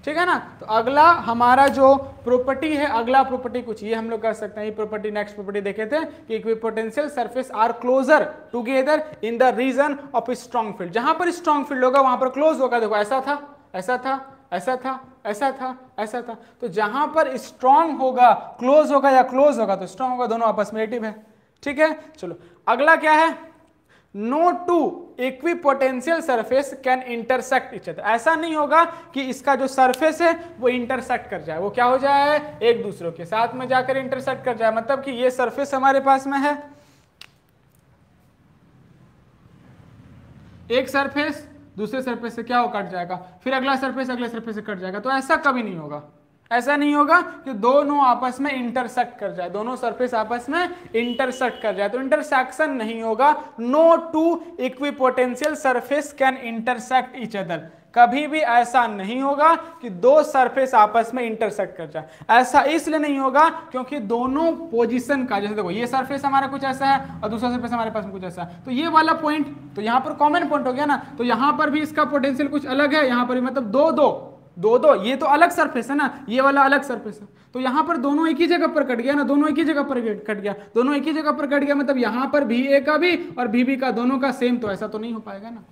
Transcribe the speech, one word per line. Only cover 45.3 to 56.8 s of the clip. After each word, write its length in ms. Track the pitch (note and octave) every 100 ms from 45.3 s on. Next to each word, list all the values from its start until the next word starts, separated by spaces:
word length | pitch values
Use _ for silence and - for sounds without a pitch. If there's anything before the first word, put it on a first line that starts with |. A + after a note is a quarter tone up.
| D#4
कभी 280 | D4 B3+
नहीं 140 | G#3+ F3
होगा। 260 | D3 D3 - _ _ _ _
ऐसा 240 | A#3 A#3+ D4
नहीं 180 | D4 D4
होगा 240 | D4 F4
कि 320 | E4 - C4+
दोनों 460 | A3 A#3 C#4 C#4+ D4 B3+
आपस 320 | A#3+ B3+ B3
में 100 | C#4+
intersect 640 | C4 A#3+ B3 A#3+ - A#3+ -
कर 140 | G3+
जाए, 160 | F3 F3+
दोनों 260 | F#3+ A3+ B3
surface 380 | A#3+ G#3 B3
आपस 320 | A#3 G#3+ A#3+ A#3+
में 200 | D#4+ F4 - - A3+
intersect 640 | A#3+ A#3+ C4 B3 B3 A3
कर 140 | A3 G3
जाए, 140 | G3+
तो 120 | A#3+
intersection 680 | C4+ D4+ C#4+ C4+ C4 - D#4
नहीं 300 | C4+ A3 A3+
होगा। 340 | A3+ G#3+ C#4 D4 - -
No 280 | A#3 D4 E4 E4 E4
two 180 | D#4 E4 E4+ - -
equipotential 960 | B3+ - C#4+ C#4 B3+ B3+ B3 A#3+ D4+ D4+
surface 560 | C4+ B3 A#3+ C#4+ D4
can 240 | - C4+ C4 A#3
intersect 720 | A3+ A#3 B3